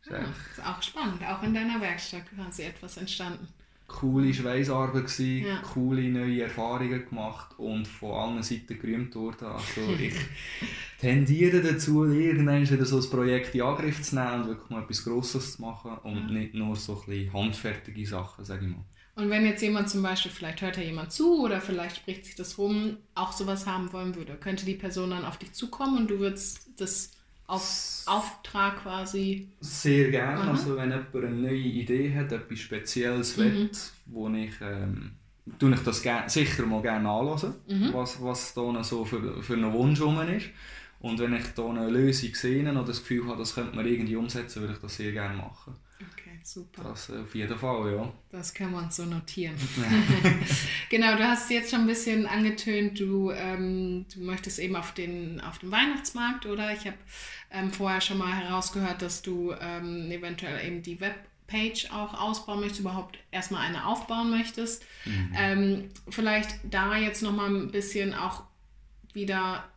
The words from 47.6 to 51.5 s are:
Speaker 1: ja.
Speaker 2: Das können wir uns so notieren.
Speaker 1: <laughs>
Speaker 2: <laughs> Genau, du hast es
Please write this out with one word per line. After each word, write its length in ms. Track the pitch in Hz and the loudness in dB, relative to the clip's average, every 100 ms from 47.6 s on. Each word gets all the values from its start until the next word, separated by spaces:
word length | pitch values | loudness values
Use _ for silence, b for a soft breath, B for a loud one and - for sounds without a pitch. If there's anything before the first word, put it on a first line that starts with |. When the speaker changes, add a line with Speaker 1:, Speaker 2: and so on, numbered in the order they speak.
| 127 120 107 | -2 0 0
Speaker 1:
ja. 180 | 104 117 - - | 0 -2 -8 -14
Speaker 2:
Das 220 | 185 165 | -10 -10
können 180 | - 190 | -6 -4
wir 80 | 180 | -2
uns 160 | 170 165 | -4 -4
so 100 | 170 | -4
notieren. 500 | 165 160 - 170 156 131 - | -4 -6 -6 -6 -4 -4 -2
Speaker 1:
<laughs> 580 | 113 220 - 135 180 170 | 4 6 8 8 8 6
Speaker 2:
<laughs> 540 | - 139 - - - | 2 0 0 -4 2
Genau, 260 | 226 226 208 | 4 6 6
du 80 | 226 | 6
hast 180 | 240 | 4
es 40 | - | 4